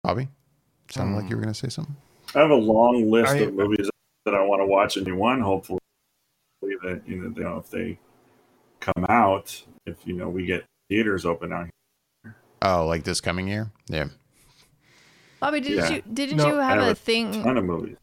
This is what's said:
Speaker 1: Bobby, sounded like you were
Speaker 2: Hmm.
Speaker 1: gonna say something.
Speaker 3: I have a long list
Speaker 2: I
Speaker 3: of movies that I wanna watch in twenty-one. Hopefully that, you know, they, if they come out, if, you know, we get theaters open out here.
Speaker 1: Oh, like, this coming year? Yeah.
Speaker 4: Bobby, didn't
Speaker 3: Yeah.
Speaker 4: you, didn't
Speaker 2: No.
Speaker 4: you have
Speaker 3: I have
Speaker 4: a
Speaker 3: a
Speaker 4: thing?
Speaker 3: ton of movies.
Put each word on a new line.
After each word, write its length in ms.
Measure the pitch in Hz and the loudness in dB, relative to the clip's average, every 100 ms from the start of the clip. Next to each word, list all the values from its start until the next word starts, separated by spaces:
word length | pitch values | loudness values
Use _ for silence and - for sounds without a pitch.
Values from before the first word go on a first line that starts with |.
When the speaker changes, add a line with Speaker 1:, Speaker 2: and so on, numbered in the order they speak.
Speaker 1:
Bobby, 240 | - 95 135 _ _ _ _ _ - | -2 -4 -6 _ _ _ _ _ -12
sounded 260 | - 98 | -6 -2
like 140 | 101 95 | -2 -4
you 60 | |
were 60 | 113 | -4
Speaker 2:
Hmm. 40 | |
Speaker 1:
gonna 80 | 110 | -4
say 160 | 110 - | -6 -8
something. 260 | - - 143 _ _ - | -8 -10 -12 _ _ -4
Speaker 3:
I 40 | 139 | 4
have 120 | 156 | 6
a 40 | |
long 540 | 135 110 110 120 123 110 | 6 6 6 6 4 4
list 220 | 113 117 | 4 4
Speaker 2:
I 40 | 143 | 2
Speaker 3:
of 160 | 143 | 2
movies 360 | 98 101 104 98 - _ _ | 2 2 2 0 -6 _ _
that 100 | 104 | -2
I 80 | 101 | 2
wanna 220 | 98 98 | 2 2
watch 300 | 98 98 104 98 | 4 4 4 0
in 60 | |
twenty-one. 380 | 92 92 110 131 | -4 0 2 2
Hopefully 380 | 101 95 - 92 _ _ _ _ _ _ _ _ | 0 0 -2 -8 _ _ _ _ _ _ _ _
that, 400 | 98 95 92 90 - | -8 -6 -6 -8 -8
you 100 | 92 | -10
know, 120 | 90 | -8
they, 140 | - 92 87 | -8 -8 -8
if 120 | - | -8
they 280 | 95 90 87 _ _ _ _ _ _ _ _ | -6 -6 -8 _ _ _ _ _ _ _ _
come 260 | - 90 92 | -4 -2 2
out, 540 | 117 101 98 - - - - | 4 4 2 -4 -18 -18 -18
if, 200 | - 85 | -16 -14
you 80 | 90 | -10
know, 160 | 90 90 | -8 -6
we 160 | 90 | -6
get 200 | 90 87 - _ _ | -4 -4 -6 _ _
theaters 360 | 104 110 95 | 0 0 0
open 280 | 85 85 85 | -2 -4 -4
out 120 | 87 87 _ _ _ _ _ | -8 -10 _ _ _ _ _
here. 120 | 113 - _ _ | -20 -20 _ _
Speaker 1:
Oh, 240 | 101 90 | 0 2
like, 180 | 80 82 | 0 -2
this 160 | 76 87 | -2 -4
coming 260 | - 90 95 | -4 -4 -4
year? 240 | 104 107 _ - | -6 -8 _ -8
Yeah. 200 | 78 71 - _ _ _ _ _ _ _ _ _ _ _ _ | -6 -6 -8 _ _ _ _ _ _ _ _ _ _ _ _
Speaker 4:
Bobby, 180 | - - | -4 -2
didn't 160 | 269 302 | -2 0
Speaker 3:
Yeah. 120 | - - | 0 -2
Speaker 4:
you, 40 | - | -6
didn't 240 | 233 277 302 | -6 -2 0
Speaker 2:
No. 100 | 294 | 2
Speaker 4:
you 60 | |
have 240 | 294 262 220 | 2 2 2
Speaker 3:
I 20 | |
have 60 | - | 2
Speaker 4:
a 40 | |
Speaker 3:
a 40 | |
Speaker 4:
thing? 480 | 202 - 226 226 214 | 0 0 -2 -2 -2
Speaker 3:
ton 140 | 160 127 | 0 0
of 80 | |
movies. 320 | 90 85 - - | -2 -4 -6 -14